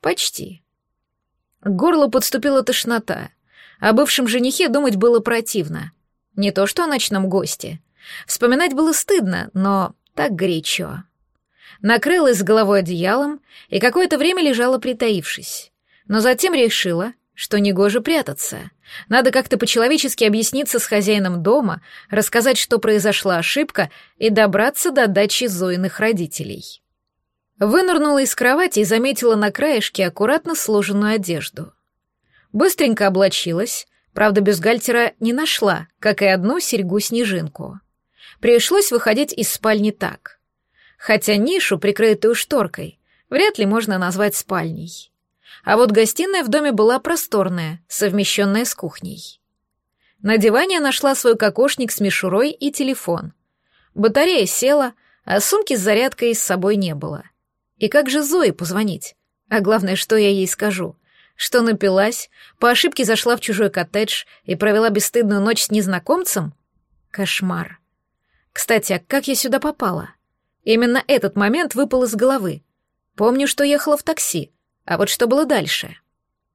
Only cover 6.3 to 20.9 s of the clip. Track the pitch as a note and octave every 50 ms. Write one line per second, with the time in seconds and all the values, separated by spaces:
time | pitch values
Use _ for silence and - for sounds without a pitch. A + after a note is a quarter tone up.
6.3 | _ - G3 G3+ G3 F#3+ G3 G3 - - F4 E4 D4 B3 - - G#3 F#3+ F#3+ F#3+
7.3 | F3+ G3 - - - - - - - D#3+ _ _ _ _ - - - - - -
8.3 | - - A#3 A#3+ B3 C4+ E4+ F4 C#4 C4 D#4+ D#4+ D#4 D#4 - - G4+ F4+ A#3+ F#3
9.3 | F3+ F3 - - _ F#3+ F#3+ G3 G3+ G3 F#3+ - - _ _ _ _ - D4 D4
10.3 | G#3 D#3+ F#3+ F#3+ F3 E3 D#3 - - - F3 - - - F3+ _ _ _ _ _
11.3 | _ _ _ _ _ _ _ - - _ - G3+ A#3 A#3 A3+ D4 F4 F#4 D#4+ C4+
12.3 | A#3+ F#3 G3+ F3 G#3+ A3 A3 G3 G3+ G3+ F#3 E3 F3+ E3+ E3+ F#3 G#3 B3+ C#4+ D4
13.3 | D4+ C#4+ _ _ _ - - _ - G3 G3+ B3 A#3+ F4 F#4 F4+ D#4 C#4 C#4+ E4
14.3 | F#4 F#4 E4+ C#4+ C4 A3+ A#3+ B3 C4 C4 - B3 B3+ A3+ - A#3 G#3+ F#3 D#3 -
15.3 | - - F3+ - - - - _ _ _ _ _ _ _ _ _ G3+ A3 A3 B3
16.3 | B3+ B3 - F#4 E4+ D4 A#3+ A3+ - - - F#3+ E3+ E3 F#3 A#3 A#3+ _ _ _
17.3 | _ - - - - G#3 G3+ G3+ G3 F3+ G3 G3+ G3+ B3 A3 D4+ E4 D#4 - -
18.3 | C#3+ - - - - A2+ - - _ _ _ - - - - _ G#3+ B3 B3+ B3+
19.3 | A3+ C4 B3+ - - G#3+ A#3+ - - A#3+ A3+ B3 D4+ D4+ - C#4 - - A#3 G#3+
20.3 | G#3 G#3+ A3+ - - C4 D4 - - A#3+ - -